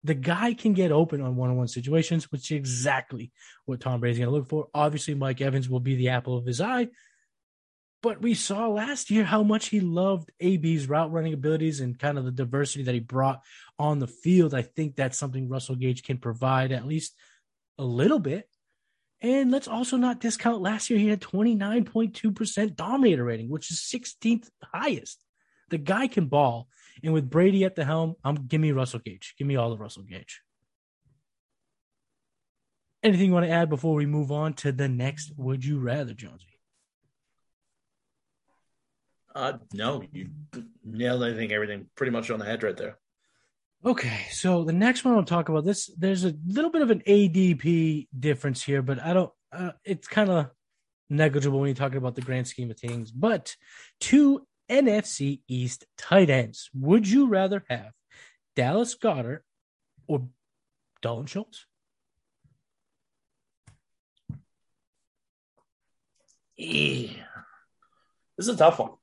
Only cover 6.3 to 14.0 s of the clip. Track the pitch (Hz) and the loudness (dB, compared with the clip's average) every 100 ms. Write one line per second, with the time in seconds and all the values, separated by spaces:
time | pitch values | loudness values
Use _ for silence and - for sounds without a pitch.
6.3 | 123 123 120 202 254 240 _ _ _ _ | -4 -4 -4 -2 -2 -2 _ _ _ _
7.3 | _ _ _ _ _ _ _ 233 208 233 | _ _ _ _ _ _ _ -4 -2 -2
8.3 | 220 - 202 226 208 233 285 - 214 185 | 0 -2 -2 -2 -2 -4 -8 0 2 4
9.3 | 214 208 214 - 214 180 170 190 190 156 | 4 4 2 0 0 0 0 0 0 -4
10.3 | _ 180 185 160 160 135 147 160 165 160 | _ 0 2 2 0 0 0 0 -2 -4
11.3 | 151 147 160 160 139 127 120 143 143 127 | -2 -2 0 0 -2 -6 -2 -2 -2 -4
12.3 | 123 123 135 143 139 127 123 117 131 135 | -4 -2 -2 -2 -4 -2 -4 -2 0 2
13.3 | 127 _ - - - 151 147 | 0 _ -20 -20 -4 -2 0